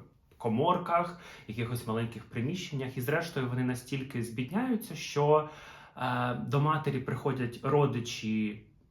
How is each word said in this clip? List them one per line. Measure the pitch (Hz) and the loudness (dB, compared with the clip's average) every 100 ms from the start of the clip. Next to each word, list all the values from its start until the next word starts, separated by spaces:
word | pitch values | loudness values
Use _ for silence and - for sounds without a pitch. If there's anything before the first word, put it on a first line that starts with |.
| - _ _ - | -16 _ _ -6
коморках, | 117 113 165 180 175 170 175 - - - - | 0 4 6 4 4 2 0 -6 -16 -14 -8
якихось | 110 113 123 110 | -4 -2 -2 -2
маленьких | 113 113 107 | 0 -2 -4
приміщеннях, | - 120 127 185 - 139 131 131 | -8 -4 -2 -2 -4 -6 -4 -4
і | |
зрештою | 123 160 170 139 123 | 0 0 0 -2 -2
вони | 123 | 0
настільки | 127 123 - 139 131 123 | 0 -2 -4 -6 -4 -4
збідняються, | 110 131 127 202 262 220 - 156 | -4 -4 -2 0 0 0 -2 -8
що, | - 143 147 151 151 - - - - - | -4 2 6 6 4 -6 -18 -20 -16 -4
е, | 127 123 123 127 135 | -2 0 0 -2 0
до | 143 | 2
матері | 147 151 147 127 | 4 2 0 -2
приходять | - 120 139 127 120 - | -2 -2 -2 0 -2 -4
родичі | 135 147 127 113 - - 110 110 107 107 - - _ | 2 4 4 2 -4 -4 -2 0 0 -4 -14 -20 _